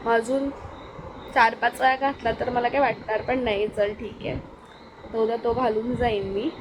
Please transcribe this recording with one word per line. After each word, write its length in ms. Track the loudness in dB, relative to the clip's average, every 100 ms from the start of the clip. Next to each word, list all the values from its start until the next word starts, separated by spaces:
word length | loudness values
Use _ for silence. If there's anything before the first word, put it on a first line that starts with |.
मग 80 | 4
अजून 380 | 2 4 0 0 -4 -14 -14 -16 -14 -14 -14 -2
चार 200 | 6 6
पाच 260 | 6 -2 4
वेळा 160 | 2 4
घातला 360 | 0 0 -2
तर 180 | -2 0
मला 180 | 0 2
काही 120 | 2
वाटणार 400 | 2 0 -2 -2
पण 160 | 0 0
नाही. 300 | 2 0 0
चल 240 | 0 0
ठीक 240 | 0 -10 -8
आहे, 140 | -8 -8 -10 -20 -20 -20 -20 -20 -6
तर 60 | 0
उद्या 180 | 0 2
तो 80 | 0
घालून 440 | 2 2 0 -2 0
जाईन 260 | 0 0
मी. 280 | -2 -2 -4 -6